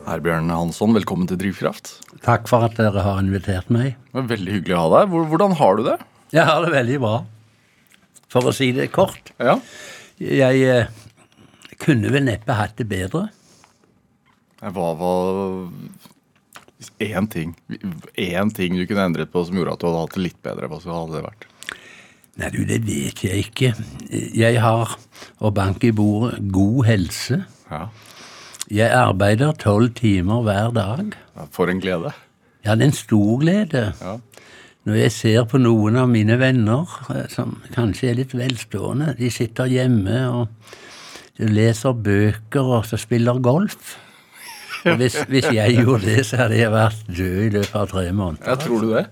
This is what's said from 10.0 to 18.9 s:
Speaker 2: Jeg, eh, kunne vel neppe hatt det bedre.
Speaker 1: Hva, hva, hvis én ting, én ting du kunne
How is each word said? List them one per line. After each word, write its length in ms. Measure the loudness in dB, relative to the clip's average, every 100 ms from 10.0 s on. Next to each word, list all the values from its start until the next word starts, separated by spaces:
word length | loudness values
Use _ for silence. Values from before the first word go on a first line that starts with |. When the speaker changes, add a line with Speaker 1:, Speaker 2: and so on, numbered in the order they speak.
| -20 _
Speaker 2:
Jeg, 400 | -2 2 4 4 4
eh, 1040 | 4 2 -6 -20 _ _ _ -20 _ -20 -6
kunne 320 | 2 2 2
vel 160 | 0 0
neppe 320 | -2 -4 -2
hatt 160 | -2 -4
det 60 | -6
bedre. 380 | -4 -4 -6 -6 _ _ _ _ _ _ _ _ _ _ _ _ _
Speaker 1:
Hva, 320 | -10 -6 -4 -2
hva, 160 | -2 0 0 -2 -4 -6 -10 -14 -18 -20 -20 _ _ _ _ -20 _ _
hvis 160 | -20 _ -6
én 240 | -4 -4
ting, 240 | -4 -8 -10 _ -10 -10 -12 -12 -6
én 360 | -4 -2 -2 -2
ting 160 | -2 -2
du 80 |
kunne 240 | -2